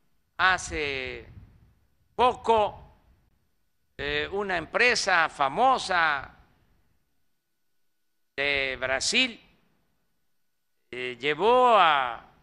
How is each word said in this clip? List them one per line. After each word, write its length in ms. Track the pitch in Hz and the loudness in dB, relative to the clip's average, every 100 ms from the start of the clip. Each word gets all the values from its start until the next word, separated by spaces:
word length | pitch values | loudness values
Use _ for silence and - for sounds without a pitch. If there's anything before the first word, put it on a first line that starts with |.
| _ _ _ - | _ _ _ -2
hace 880 | 185 180 - 165 147 135 127 120 107 - - _ _ _ _ _ _ - | 0 0 -4 -6 -6 -6 -8 -12 -16 -20 -20 _ _ _ _ _ _ 0
poco, 800 | 247 - - 226 202 - - _ _ _ _ _ _ _ _ _ _ - | 0 0 2 2 2 -4 -20 _ _ _ _ _ _ _ _ _ _ -10
eh, 320 | 143 147 151 | -6 -6 -4
una 240 | 196 202 175 | -6 -4 -6
empresa 720 | 160 190 247 214 196 175 156 | -4 2 2 2 2 2 0
famosa 1080 | - 135 165 262 240 - 180 160 139 - - _ _ _ _ _ _ _ _ _ _ _ _ _ _ _ _ _ _ _ - | 0 -2 2 2 2 0 0 0 -2 -8 -20 _ _ _ _ _ _ _ _ _ _ _ _ _ _ _ _ _ _ _ -6
de 400 | 143 139 135 127 | -2 -2 -4 -4
Brasil, 600 | 127 131 - 233 254 208 _ _ _ _ _ _ _ _ _ _ _ _ _ _ _ | -4 -2 0 0 0 -4 _ _ _ _ _ _ _ _ _ _ _ _ _ _ _
eh, 260 | 123 127 120 | -10 -10 -6
llevó 560 | 139 151 208 254 247 214 | -4 0 2 4 6 6
a 480 | 170 143 127 113 - _ | 4 2 -2 -8 -16 _